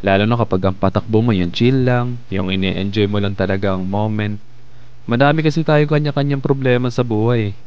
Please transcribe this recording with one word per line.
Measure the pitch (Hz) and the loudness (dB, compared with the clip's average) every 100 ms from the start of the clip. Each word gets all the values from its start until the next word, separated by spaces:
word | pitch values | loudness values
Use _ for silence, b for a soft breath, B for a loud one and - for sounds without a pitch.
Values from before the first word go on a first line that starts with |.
Lalo | 98 98 107 | 2 2 2
na | |
kapag | 120 113 95 95 | 2 0 0 0
ang | |
patakbo | 95 95 101 104 110 | 0 0 0 0 2
mo, | 120 | 2
yung | 98 87 | 2 0
chill | 92 120 135 127 | 2 2 4 2
lang, | 123 123 120 - | 0 -2 -6 -6
yung | 95 92 | -4 -2
ini-enjoy | 95 95 90 98 104 101 | 0 0 -2 -2 0 0
mo | 104 | 2
lang | 101 98 | -2 -2
talaga | 95 98 98 95 | -2 0 0 -2
ang | 92 | -2
moment. | 101 107 107 107 104 - - b b b - - | -2 -2 -2 -4 -6 -10 -14 b b b -12 -4
Madami | 120 143 160 156 | 2 4 4 2
kasi | 156 | 0
tayo | 156 151 147 | 2 2 2
kanya-kanyang | 151 151 143 143 139 | 0 0 -2 0 -2
problema | - 139 131 123 123 | 0 0 2 2 0
sa | 120 120 | -2 0
buhay, | 107 113 120 104 | 0 2 2 0
eh. | 98 | -6